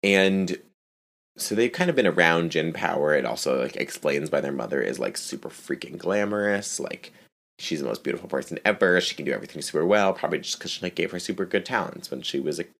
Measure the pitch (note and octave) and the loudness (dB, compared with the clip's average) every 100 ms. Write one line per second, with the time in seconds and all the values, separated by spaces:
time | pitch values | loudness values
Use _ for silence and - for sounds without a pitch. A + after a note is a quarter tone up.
0 | G2 G2 F#2+ F#2+ F#2 - _ _ _ _ | 6 6 6 4 0 -4 _ _ _ _
1 | _ _ _ - - G#2+ B2 - F3+ C3 | _ _ _ -10 -4 0 0 2 2 4
2 | G#2 D#2+ E2+ E2 E2+ D#2+ D#2+ E2 E2 D#2+ | 4 6 6 6 4 2 0 0 -2 2
3 | D2 D2 B1+ - - C2 C2 - - - | 4 4 2 -2 0 0 0 -4 -6 -2
4 | D2+ C#2+ C#2+ C#2+ C#2 C#2 A1+ C#2 G1+ - | 0 0 0 -2 0 -4 -2 -2 -2 -2
5 | - - - - - - - C#2+ - - | -4 -6 -8 -10 -12 -16 -8 -8 -8 -8
6 | - G2+ G#2 G#2 G#2 G2+ G2+ - - - | -2 0 0 0 0 0 -2 -6 -8 -8
7 | - - _ _ _ _ - D#2 C2 G#1+ | -14 -20 _ _ _ _ -6 -4 -2 -4
8 | - - - C#2 - - - G2+ F#2+ F2+ | -4 -6 -4 -6 -4 -2 0 4 6 6
9 | - - D2+ A#1 - D#2 C#2 D2+ E2+ G#2 | 2 -4 -4 -4 -6 -10 -4 0 4 4
10 | G2 F#2 - D#2 - - F#2+ - F#2 - | 4 2 -2 -2 -4 -8 -8 -6 -6 -4
11 | F2 F2 - F#2+ F#2 G2+ - B2 D#2+ - | -4 -4 -6 -6 -2 -2 0 -2 -2 -8
12 | - C2 - C#2 C2+ - E2+ _ | -10 -8 -6 -4 -4 -4 -8 _